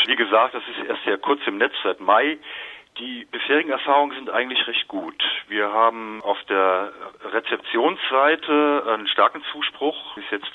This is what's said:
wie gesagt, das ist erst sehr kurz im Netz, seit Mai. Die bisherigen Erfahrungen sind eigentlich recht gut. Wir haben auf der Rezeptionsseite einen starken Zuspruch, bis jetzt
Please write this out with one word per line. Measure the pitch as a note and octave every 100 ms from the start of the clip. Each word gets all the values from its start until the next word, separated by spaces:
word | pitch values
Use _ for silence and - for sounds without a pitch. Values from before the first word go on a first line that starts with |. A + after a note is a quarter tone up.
| -
wie | B2+
gesagt, | A2 A2 B2
das | B2 -
ist | - -
erst | A2
sehr | - G2
kurz | - C#3+ -
im | G2+
Netz, | C3 -
seit | G2+ F#2
Mai. | F2+ G#2+ C#3 D#3 - - - - _ -
Die | B2 B2 A2+
bisherigen | A#2+ - D3 E3
Erfahrungen | C3 - C#3+ C#3+ C3
sind | B2
eigentlich | A2+ B2+ B2+ -
recht | A#2 -
gut. | G2 - - - - -
Wir | G#2 G#2
haben | G#2+ A2+ A2+ A2 A2
auf | A2 G2 -
der | G2+ F#2+ F#2 G2 - - - G#2
Rezeptionsseite | G#2+ - A#2 - A#2 C#3+ F#3 - C3 C#3+ D#3+ - D3 D3 D3 A2+
einen | A2 G2+
starken | - G#2+ D#3 -
Zuspruch, | D3 D3 - C#3+ - - -
bis | G2
jetzt | G2+ -